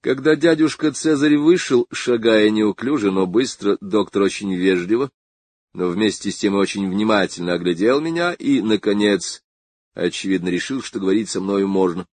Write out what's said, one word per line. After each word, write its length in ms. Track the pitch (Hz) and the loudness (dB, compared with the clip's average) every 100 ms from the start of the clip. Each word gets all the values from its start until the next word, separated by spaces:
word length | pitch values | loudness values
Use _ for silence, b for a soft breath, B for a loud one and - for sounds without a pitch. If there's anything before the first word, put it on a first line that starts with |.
Когда 340 | - 135 135 | -2 0 2
дядюшка 580 | 151 165 160 156 - 156 | 2 2 2 0 0 -4
Цезарь 440 | 135 156 147 151 147 | -2 -2 2 4 4
вышел, 500 | 147 180 - 127 120 | 4 2 4 2 2
шагая 560 | - - 120 113 110 107 | -4 -2 0 4 6 4
неуклюже, 640 | 107 107 95 120 147 104 | 4 0 0 -2 0 0
но 160 | 95 92 | 0 0
быстро, 500 | 95 127 - 101 98 | 0 0 -2 -2 -2
доктор 400 | 98 104 101 - | 0 -2 0 0
очень 320 | 98 - 101 | 0 0 -4
вежливо, 560 | 95 92 92 87 113 135 _ _ _ _ _ _ | 0 2 2 0 -2 -2 _ _ _ _ _ _
но 140 | - 90 | -6 -4
вместе 420 | 87 107 92 101 | 0 0 -2 -8
с 80 | 92 | -2
тем 160 | 104 | 0
и 40 | 101 | 0
очень 300 | 95 - 98 | 0 -2 -4
внимательно 640 | 95 107 104 90 - 87 | -2 0 0 0 -4 -4
оглядел 480 | 87 87 85 107 139 | -2 -2 0 2 0
меня 320 | 160 165 175 | -2 -4 -4
и, 300 | 170 - 135 | -4 0 0
наконец, 800 | 104 107 107 104 104 98 - - _ _ _ _ _ | 2 0 0 0 2 2 -2 -14 _ _ _ _ _
очевидно, 560 | - 87 - 98 95 90 | -6 -6 -4 -2 -2 -2
решил, 320 | 90 - 135 | -4 -4 -8
что 160 | - 107 | -8 -6
говорить 300 | 95 101 104 | 0 0 -2
со 140 | 98 | -6
мною 260 | 95 98 98 | -2 0 0
можно. 380 | 98 92 85 90 | 0 0 -2 -12